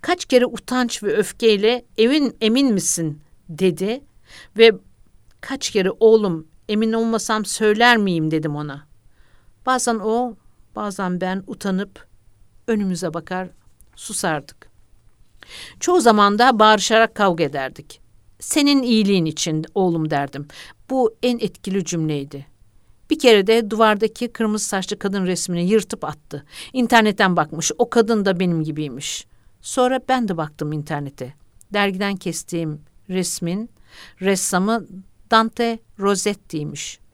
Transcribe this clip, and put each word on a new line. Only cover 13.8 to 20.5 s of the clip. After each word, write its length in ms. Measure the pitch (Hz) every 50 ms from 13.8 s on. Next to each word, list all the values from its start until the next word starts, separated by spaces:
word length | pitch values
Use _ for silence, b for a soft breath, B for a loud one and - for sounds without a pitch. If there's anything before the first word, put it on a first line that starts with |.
| - _ _
susardık. 760 | - - - 208 - - 175 156 151 - - - _ - - _ _ - _ - _ _ _ _ _ - _ _ _ B B B B B B B B
Çoğu 220 | - - 359 359
zaman 380 | 233 233 214 214 202 202 202 214
da 200 | 240 269 254 208
bağırışarak 560 | 214 214 214 208 - - 226 220 226 220 _
kavga 280 | - 208 196 175 165 165
ederdik. 580 | 139 139 139 135 131 - - 151 - - _ - _ _ - _ _ _ _
"Senin 440 | - - - 311 285 285 285 277 254
iyiliğin 420 | 240 233 220 214 196 202 185 165
için 400 | 160 151 - - 175 156 156 156 - _
oğlum." 340 | 208 190 180 165 165 156 156
derdim. 380 | 156 139 143 135 - 139 147 147